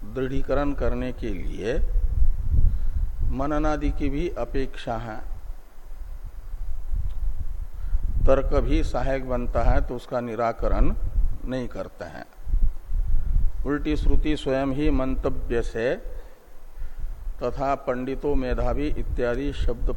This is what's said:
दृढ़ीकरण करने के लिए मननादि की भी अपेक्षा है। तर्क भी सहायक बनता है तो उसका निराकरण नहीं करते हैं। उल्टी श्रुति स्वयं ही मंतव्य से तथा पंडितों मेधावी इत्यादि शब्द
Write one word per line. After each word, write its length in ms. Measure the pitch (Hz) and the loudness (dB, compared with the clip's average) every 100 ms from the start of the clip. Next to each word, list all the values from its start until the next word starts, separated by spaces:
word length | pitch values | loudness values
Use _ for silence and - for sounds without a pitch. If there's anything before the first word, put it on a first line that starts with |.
| 104 | -10
दृढ़ीकरण 580 | 120 131 135 - 139 143 | -6 -2 0 2 2 0
करने 400 | 139 120 120 127 | 0 0 0 -4
के 160 | 123 120 | -6 -4
लिए 500 | 92 85 95 95 147 - - - - - - - - - - - - - - - | -2 -2 -4 -2 2 2 4 2 6 6 6 2 4 4 4 2 2 -2 0 0
मननादि 600 | 117 139 151 151 147 147 | 0 0 0 0 0 -2
की 180 | - 147 | 0 -2
भी 180 | 139 170 | -2 -2
अपेक्षा 680 | - 120 139 131 - - 113 | -4 -4 -2 -2 -4 -6 -6
है। 220 | 117 110 - - - - - - - - - - - - - - - - - - - - - - - - - - - - - - - | -6 -8 -6 -6 -8 -10 -12 -16 -12 -10 -10 -10 -10 -12 -10 -6 -2 -2 0 0 0 0 0 0 -2 -4 -6 -6 0 0 2 4 6
तर्क 280 | 135 131 | 6 4
भी 300 | 143 - 156 | 2 2 2
सहायक 440 | 147 131 131 135 131 | 0 0 0 -2 -2
बनता 340 | 123 123 123 | -2 -2 2
है 240 | 120 120 143 | 4 4 2
तो 100 | 123 | -4
उसका 240 | - 127 | -6 -6
निराकरण 720 | 120 110 117 113 113 95 - - - - - - | -4 -2 -2 0 0 4 4 4 0 2 2 0
नहीं 240 | - 127 120 | -2 -6 -6
करते 360 | - 92 - | -8 -10 -12
हैं। 200 | 87 78 - - - - - - - - - - - - - - - | -14 -14 -16 -12 -2 4 4 2 -4 -2 4 4 4 4 4 2 -2
उल्टी 300 | 143 151 147 | -2 0 2
श्रुति 400 | 143 143 151 151 | 6 6 6 0
स्वयं 300 | - 131 139 | 0 0 0
ही 240 | 135 151 | 0 2
मंतव्य 720 | 139 131 - 143 127 - 117 | 2 2 0 0 -2 0 -2
से 320 | 107 117 120 185 - - - - - - - - - - - - - - | -2 -2 -2 -4 -6 -10 -12 -16 -16 -14 -12 -8 -6 -4 -6 -6 -8 -6
तथा 320 | 123 127 139 | -4 -4 -2
पंडितों 600 | 139 - 123 127 135 147 | -2 -2 -4 -4 -4 0
मेधावी 540 | 139 127 117 123 123 147 | 0 0 -2 0 0 -2
इत्यादि 640 | - - - 123 120 143 | -2 -2 -2 -2 -2 -4
शब्द 380 | 135 - 120 - | 0 0 2 0